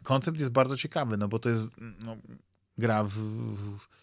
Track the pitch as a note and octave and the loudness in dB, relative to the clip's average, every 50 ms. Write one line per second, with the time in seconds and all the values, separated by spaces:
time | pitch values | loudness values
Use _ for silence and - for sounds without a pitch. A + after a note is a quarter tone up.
0 | - - C3 C3+ - D#3+ D#3+ D#3 C#3+ B2+ A#2 C3+ C3 C3 C#3 B2+ - D3 - E3 | 0 2 2 2 2 0 0 0 0 2 4 4 4 4 2 -2 -4 -2 -2 -2
1 | C#3 A#2 A2 G2+ G#2 G2 A2+ A2+ - A#2+ A#2 A2 A2 A2 - - A#2 A2+ G2+ - | 0 0 0 0 2 2 0 2 2 2 2 2 0 -2 -6 -12 -16 -16 -14 -12
2 | A2+ A2+ A2+ G#2+ - - - C2+ _ _ _ _ _ _ _ - A2+ A2+ A2 G#2+ | -12 -12 -12 -12 -14 -18 -20 -20 _ _ _ _ _ _ _ 0 2 4 4 4
3 | G#2 G#2 G2+ G#2+ A2 G#2+ A2 A#2 A#2 A2 G#2 G2+ G2+ G#2 G2 G2+ - - _ _ | 2 0 -2 -4 -6 -6 -6 -6 -6 -6 -6 -8 -8 -10 -10 -12 -16 -20 _ _